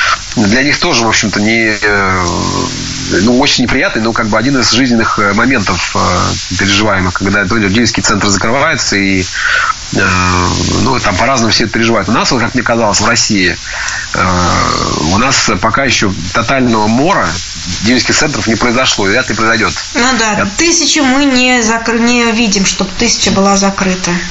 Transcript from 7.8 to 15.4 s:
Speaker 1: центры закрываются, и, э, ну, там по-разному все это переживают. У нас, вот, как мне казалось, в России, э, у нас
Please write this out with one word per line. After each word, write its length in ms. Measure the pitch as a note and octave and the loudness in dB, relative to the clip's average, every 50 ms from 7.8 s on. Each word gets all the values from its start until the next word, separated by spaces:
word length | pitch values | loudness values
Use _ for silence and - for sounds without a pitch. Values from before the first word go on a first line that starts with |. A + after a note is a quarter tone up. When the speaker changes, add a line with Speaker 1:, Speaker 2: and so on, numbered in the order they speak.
| A#2+ A2+ - G#2 G2 | 0 0 0 -2 0
Speaker 1:
центры 260 | - A2 G2 G2 G2+ | 0 0 0 0 0
закрываются, 680 | G2 F2+ A2+ A2+ A#2+ C#3 D3+ D#3+ D#3 A2+ - - G#2 | 0 0 0 0 0 0 0 0 0 -2 -2 -2 0
и, 260 | G2+ G2 G2 G2 F#2 F2+ - - - - - - - - - - - - - - | 0 0 2 0 0 -2 -2 -4 -4 -2 0 0 0 0 -2 -2 -4 -6 -6 -2
э, 140 | G#2 G2 F#2+ F#2 F2+ F#2 F2+ F2+ F2+ F2+ F2+ F2+ F2+ F2+ F2+ F2+ F#2+ | -2 0 0 2 2 2 2 2 2 2 0 0 0 0 0 0 0
ну, 160 | G2+ B2+ C3 A#2+ | 0 0 0 0
там 160 | A2+ - G2 | 0 -2 0
по-разному 340 | F2+ A2+ B2+ C3+ A#2+ A2+ G#2+ | 0 0 0 0 2 2 0
все 120 | G2 - B2 | 0 0 0
это 80 | G#2+ | 0
переживают. 360 | - A2+ A2+ A2+ A#2 G#2 F#2+ G2 | 0 0 0 2 2 0 0 0
У 40 | |
нас, 180 | A2+ D#3 G3+ - | 0 0 0 0
вот, 100 | D3+ A#2 | 0 0
как 140 | A2 A2 - | 0 0 -2
мне 80 | B2+ | -2
казалось, 380 | A2+ - A#2 A#2 A#2 G#2 F#2+ F#2 | 0 0 0 2 2 2 2 2
в 60 | G2+ A2 | 0 0
России, 480 | A#2 A2 - - A2 G2 F2+ F2 E2+ - - - - - - - - - - - - | 0 0 0 0 0 2 2 0 -2 -4 -6 -8 -8 -8 -6 -6 -6 -8 -8 -6 -4
э, 120 | - F2+ F#2 F2+ F2+ F2+ F2+ F2+ F2+ F2 E2 D#2+ E2 - - - - D2 D#2 | -2 0 0 2 2 2 0 0 0 0 0 -2 -2 -2 -2 -2 -2 0 0
у 60 | F#2 G2+ | 2 2
нас 320 | B2 C#3 C3+ - | 2 2 0 0